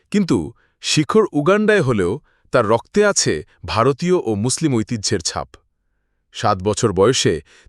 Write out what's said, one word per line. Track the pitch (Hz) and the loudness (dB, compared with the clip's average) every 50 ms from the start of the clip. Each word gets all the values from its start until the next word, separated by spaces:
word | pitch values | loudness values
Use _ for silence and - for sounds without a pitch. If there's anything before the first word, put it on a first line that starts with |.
| _ - - | _ -4 -2
কিন্তু | 208 202 160 151 101 78 - - _ _ _ _ _ | -2 0 0 0 -2 -2 -6 -12 _ _ _ _ _
শিখর | - - - 151 156 - - 220 214 - - | -6 -4 -2 -2 0 2 2 2 2 2 0
উগান্ডায় | 147 147 156 196 214 214 202 214 202 156 | -2 2 2 2 2 2 2 2 2 2
হলেও | 123 123 101 90 85 104 143 _ _ _ _ _ _ - | 0 0 0 0 -2 -4 -6 _ _ _ _ _ _ 0
তার | 131 113 | 0 2
রক্তে | 101 110 117 - _ - 208 208 | 2 2 0 0 _ 0 2 2
আছে | 208 190 - - 131 90 76 73 _ _ _ - | 2 2 0 -2 -2 -2 -4 -6 _ _ _ -10
ভারতীয় | 90 80 107 113 131 143 - 170 175 180 175 - | -6 -2 0 2 0 0 -2 -2 -2 0 0 0
ও | 113 110 | -2 -2
মুসলিম | 101 104 127 - - 160 156 135 | -2 -2 -2 -2 -2 -2 0 0
ঐতিহ্যের | 110 110 - 120 113 98 - 113 92 | 0 -2 -2 -6 -6 -4 -4 -4 -4
ছাপ। | - - - 85 67 - _ - _ _ _ _ _ _ _ _ _ _ _ _ _ _ - | -4 -6 -8 -8 -10 -10 _ -20 _ _ _ _ _ _ _ _ _ _ _ _ _ _ -12
সাত | - - 104 104 95 90 | -4 -2 -2 -2 0 0
বছর | 107 104 - - 110 95 | -2 -2 0 0 0 2
বয়সে | 87 95 113 131 - - 120 90 73 - _ _ _ _ | 4 2 2 2 2 0 0 -2 -2 -6 _ _ _ _